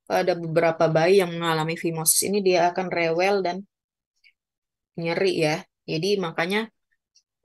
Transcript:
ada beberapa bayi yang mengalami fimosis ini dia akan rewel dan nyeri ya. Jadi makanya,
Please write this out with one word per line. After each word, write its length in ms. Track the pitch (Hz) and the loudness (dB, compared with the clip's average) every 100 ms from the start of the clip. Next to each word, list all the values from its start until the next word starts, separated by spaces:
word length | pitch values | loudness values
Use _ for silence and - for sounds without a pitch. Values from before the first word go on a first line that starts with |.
| - | -4
ada 320 | 185 180 170 | -2 0 -2
beberapa 480 | 165 160 170 165 160 | -2 0 2 2 2
bayi 320 | 160 170 196 | 2 4 4
yang 100 | 175 | 2
mengalami 400 | 170 170 160 160 | -2 -2 0 -2
fimosis 480 | 165 170 160 160 - 185 | -4 -4 -2 0 0 0
ini 100 | 208 190 | 0 2
dia 240 | 180 175 | 4 2
akan 160 | 180 180 | 0 -4
rewel 440 | 170 165 165 190 202 | -2 -2 0 0 0
dan 140 | 175 180 202 _ _ _ _ _ _ _ _ _ _ _ _ - | -2 -6 -12 _ _ _ _ _ _ _ _ _ _ _ _ -8
nyeri 320 | 165 165 190 - 151 | -4 0 0 2 0
ya. 100 | 170 - _ - | -2 -8 _ -8
Jadi 180 | 160 190 202 | -4 0 0
makanya, 380 | 170 151 170 208 226 _ _ _ _ _ _ _ | -2 -2 -2 -2 -4 _ _ _ _ _ _ _